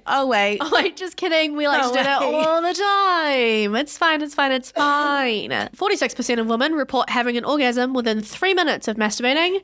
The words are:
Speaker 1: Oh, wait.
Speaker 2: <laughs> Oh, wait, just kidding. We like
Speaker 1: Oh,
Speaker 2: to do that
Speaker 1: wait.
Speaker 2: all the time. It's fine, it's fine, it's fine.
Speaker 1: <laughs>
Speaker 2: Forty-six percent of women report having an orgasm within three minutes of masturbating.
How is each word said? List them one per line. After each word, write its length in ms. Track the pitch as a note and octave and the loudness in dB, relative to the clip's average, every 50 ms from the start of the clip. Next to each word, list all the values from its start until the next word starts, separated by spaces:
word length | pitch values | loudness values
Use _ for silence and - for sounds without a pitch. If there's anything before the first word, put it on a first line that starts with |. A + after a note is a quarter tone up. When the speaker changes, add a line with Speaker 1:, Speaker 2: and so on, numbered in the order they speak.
| - | -2
Speaker 1:
Oh, 220 | - - C#4 C4+ | -2 0 0 2
wait. 300 | C4 A#3+ G#3 G3+ G3+ G#3 | 2 2 2 2 0 0
Speaker 2:
<laughs> 40 | - | -2
Oh, 80 | D4 D#4 F4+ | -2 0 0
wait, 240 | E4+ D#4+ F4+ D#4+ | 2 2 0 -4
just 180 | - F#4 E4+ - | -6 -10 -10 -8
kidding. 400 | - F#4+ F4+ E4 D#4+ D#4 D4+ D4 | -6 -2 0 0 0 0 0 -2
We 140 | D4 D4 C#4+ | -2 0 2
like 120 | C#4 D4 C4+ | 2 2 2
Speaker 1:
Oh, 60 | B3 B3 | 0 0
Speaker 2:
to 40 | |
do 60 | C#4 C#4 | 0 0
that 160 | C#4 C#4 C4+ | 2 0 0
Speaker 1:
wait. 140 | C#4 C#4+ D4+ | 0 0 0
Speaker 2:
all 260 | D#4 D#4 D#4+ E4 E4 | 0 2 2 2 0
the 120 | E4+ F4 F4+ | 0 -2 -2
time. 1000 | F4 G4+ G4+ G4+ G4 G4 F#4+ F4+ E4+ D#4 D4 C#4 B3+ A#3+ A3+ A3 A3 G#3+ G3+ G#3 | 0 0 0 2 2 2 2 0 0 0 0 0 2 2 2 2 0 0 0 0
It's 200 | A#3+ D4 D4 - | -2 -2 -4 -2
fine, 240 | - F4 E4 D#4 D4+ | 0 0 2 2 0
it's 140 | D4+ D4 - | -2 -4 -2
fine, 160 | - C#4 C4+ | -2 0 0
it's 200 | C4 B3+ B3+ - | 0 -2 -4 -6
fine. 1000 | - E4 C#4+ D4 C#4+ D4 D4 C#4+ C#4+ C#4 C4 B3 A3 G3+ - A2+ C3 G2+ G#2 - | -2 0 2 2 2 2 2 0 0 0 0 0 -2 -2 -4 -2 -2 -2 -4 -4
Speaker 1:
<laughs> 40 | - | -6
Speaker 2:
Forty-six 380 | - F4+ G4 G4+ D4+ C#4 A#3 - | -4 -2 -2 0 0 -2 -2 -2
percent 280 | - A#3 - A#3+ A#3 | -4 -2 -2 0 0
of 60 | A3+ | 0
women 260 | A3 A#3 A3+ C4 D#4 D#4+ | 0 0 0 0 0 0
report 360 | D4+ C4 - - B3 - - | -2 -2 0 0 0 0 0
having 280 | G#3+ B3 A#3+ B3 A#3+ | 0 0 0 0 -2
an 80 | A#3+ G#3+ | -2 -2
orgasm 480 | - C#4+ D4 C4 B3 A#3 B3 B3 C4 C4+ | -2 0 2 2 2 2 0 0 0 0
within 260 | B3+ A#3 A3+ G#3+ G#3+ | 0 0 0 0 -2
three 340 | G#3 - - - F#4 F#4+ F#4+ | -4 -6 -4 0 0 2 2
minutes 360 | F4+ F4 D4+ G#3 - - A#3 | 2 2 2 0 0 -2 -4
of 80 | G#3+ | -2
masturbating. 640 | A3 G#3+ G#3 G#3+ - A#3+ B3+ C4+ D#4 E4+ F4+ F#4+ G4 | 0 0 0 0 0 0 2 2 2 2 2 0 -2